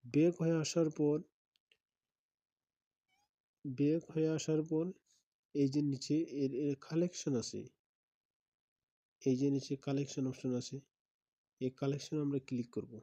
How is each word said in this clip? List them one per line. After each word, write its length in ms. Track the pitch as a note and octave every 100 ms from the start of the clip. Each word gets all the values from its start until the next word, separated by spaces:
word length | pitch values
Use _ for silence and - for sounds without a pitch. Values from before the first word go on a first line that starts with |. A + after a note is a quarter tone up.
ব্যাক 380 | B2 C#3+ E3 E3+
হয়ে 100 | E3
আসার 380 | E3 D3+ E3+ D#3
পর, 320 | D#3 D3 D3+ - _ _ _ _ _ _ _ _ _ _ _ _ _ _ _ _ _ _ _ _ _ _ _ C#3+
ব্যাক 440 | B2+ C#3+ E3 -
হয়ে 180 | D#3+ D#3
আসার 340 | D#3+ - D#3
পর 300 | D#3+ D#3 F3 - _ _ _ _ _
এই 140 | D3 C#3
যে 140 | D3
নিচে 320 | D3 C3+ -
এর, 400 | D3+ E3 C3+ C3+
এর 200 | C3 D3 C3+
কালেকশন 560 | - D#3+ F3 - - B2
আছে, 280 | - G2+ - _ _ _ _ _ _ _ _ _ _ _ _ _ _ _ C#3
এই 100 | B2+
যে 140 | C#3+
নিচে 260 | C#3 - C#3
কালেকশন 500 | - C#3 C#3 - C3
অপশন 280 | B2+ C3
আছে, 260 | B2 - C3+ _ _ _ _ _ _ _ _
এই 100 | C3
কালেকশন 500 | - C3+ C#3 - D#3
আমরা 180 | C#3+ C#3
ক্লিক 320 | C3+ B2 A#2
করব। 300 | - - A2